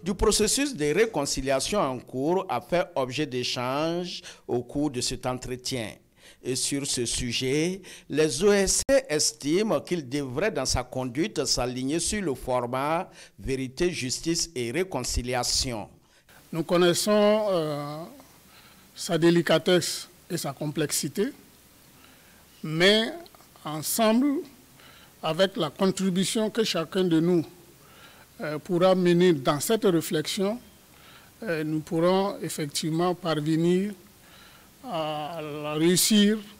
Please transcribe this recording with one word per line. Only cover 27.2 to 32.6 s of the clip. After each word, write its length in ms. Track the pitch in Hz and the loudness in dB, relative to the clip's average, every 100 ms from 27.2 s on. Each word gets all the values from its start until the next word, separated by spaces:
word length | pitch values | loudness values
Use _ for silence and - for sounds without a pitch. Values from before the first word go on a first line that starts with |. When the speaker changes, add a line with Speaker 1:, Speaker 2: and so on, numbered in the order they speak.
| 170 180 - - - - - - - - - - | 6 2 0 -10 -20 -20 -20 -20 -20 -20 -20 -10
Speaker 2:
euh, 160 | 160 151 | -6 -6
pourra 340 | - 175 185 | -2 4 4
mener 380 | 185 175 175 185 | 6 6 6 6
dans 260 | 156 127 147 | 4 2 0
cette 260 | - 220 | 0 2
réflexion, 760 | 214 165 151 165 151 - 190 240 - - - - - - - - | 4 2 0 -4 -4 -2 -2 -4 -12 -20 -20 -20 -20 -20 -20 -12
euh, 220 | 226 160 | -6 -4
nous 160 | 156 156 | -2 -4
pourrons 560 | 151 165 175 190 196 - | -2 0 4 4 0 -4
effectivement 760 | 165 - | -8 -6